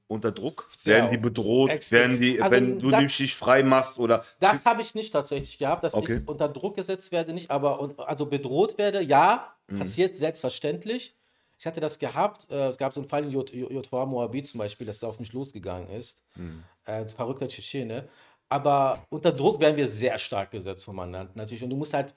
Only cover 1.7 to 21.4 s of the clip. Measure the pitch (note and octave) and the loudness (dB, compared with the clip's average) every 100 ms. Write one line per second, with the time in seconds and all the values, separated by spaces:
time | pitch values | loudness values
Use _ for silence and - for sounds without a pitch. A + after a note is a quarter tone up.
1.7 | D3+ - A#2 B2 B2 B2 B2+ G3 B2 B2+ | 2 4 6 6 4 2 2 6 6 4
2.7 | B2+ C3 C3+ C#3+ - C3+ - - C3 C3+ | 0 4 4 6 4 2 0 4 6 8
3.7 | C3 C3 - A#2 A2+ - - F#3+ G#3+ A#3+ | 6 4 0 2 2 0 2 4 4 4
4.7 | A3+ A3+ G#3+ G#3+ D3 C#3 C#3 - - C#3 | 2 0 -6 -4 -2 -2 -4 -6 -4 -2
5.7 | E3+ E3 G#2+ A2 A#2 - D3 D3 F#3 G3+ | 0 0 -2 -2 -2 -4 -2 -2 -2 -6
6.7 | G3+ F3+ F#3+ - E3+ D#3+ - - C#3 C#3+ | -6 -6 -6 -4 -4 -4 -6 -4 -2 0
7.7 | C3+ C#3+ C#3+ C#3 C#3+ D3 C#3+ C#3 C#3 G#3+ | -2 -6 -8 -8 -4 -2 -4 -2 0 0
8.7 | G#3+ G3+ G3+ E3 C#3+ F3 B3 - _ - | 2 0 0 4 6 8 4 0 _ -10
9.7 | G2+ F#2+ A#2 F#3 F#3 D#3 - B2+ - D3+ | -6 -4 0 0 0 -4 -2 -6 -4 -4
10.7 | D3+ G#3 B3 - _ _ _ _ _ E3 | -4 -6 -8 -8 _ _ _ _ _ -10
11.7 | E3 D#3 D3+ B2+ C3+ G3 - - C#3 C3+ | -4 -6 -4 -6 -2 -2 -2 -10 -4 -2
12.7 | B2+ C3+ C#3+ C#3 D3 D3 C3+ C3 B2 B2+ | -2 -4 -4 -4 -4 -2 -4 -4 -6 -8
13.7 | C3 C3 B2+ C3 B2+ A#2 C3 C3+ A#2 G#2 | -8 -6 -4 -2 -2 -4 -6 -8 -8 -8
14.7 | - A2 G#2 A#2 A2+ A2 B2+ C#3 G#2+ F#2 | -8 -12 -10 -10 -10 -10 -10 -10 -10 -10
15.7 | F2+ E2+ G#2 A#2+ - _ - F2 D#2+ E2+ | -8 -10 -12 -14 -18 _ -14 -14 -14 -18
16.7 | _ - A2 A2 - A#2+ C3+ B2+ - - | _ -10 -8 -8 -8 -6 -6 -8 -10 -10
17.7 | C#3+ A#2 A#2 C#3 _ _ _ - C#3 C#3+ | -8 -8 -8 -12 _ _ _ -4 0 2
18.7 | C#3+ C3+ - - D#3 F3 C3+ D#3 D3 D3+ | 4 2 0 -6 -2 0 2 2 4 4
19.7 | D3 C3 G#2+ B2 A2 - G#2 G2 G#2+ F#2 | 4 0 0 -2 -2 -4 -4 -6 -6 -10
20.7 | F#2 - F#2+ F2+ F#2 F#2+ A2+ | -10 -12 -10 -10 -10 -12 -12